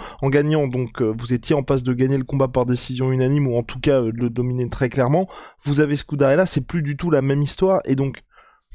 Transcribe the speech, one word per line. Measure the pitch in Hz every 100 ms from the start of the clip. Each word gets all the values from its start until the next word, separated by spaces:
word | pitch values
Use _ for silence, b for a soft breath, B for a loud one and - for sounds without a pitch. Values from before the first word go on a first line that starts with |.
| B B
en | 135
gagnant, | 143 147 156 139
donc, | 127 123 -
euh, | 113 113
vous | 117
étiez | 120 - 151
en |
passe | 131 135
de | 123
gagner | 123 131 135
le |
combat | 131 139 135
par | 127 123
décision | 120 - 127 131
unanime, | 131 127 147 139
ou | 120
en |
tout | 117 127
cas, | 151 139
euh, | 113
de | 117
le | 123
dominer | 117 123 123 123
très | - 127
clairement, | 127 127 156 190 B B B
vous | 143 143
avez | 147 143
ce |
coup | - 143
d'arrêt-là, | 135 151
c'est | 185 147 123
plus | 170
du | 147 143
tout | 175
la | 147
même | 135 139
histoire, | 143 - 190 190 -
et | 135
donc, | 135 - _ b b b b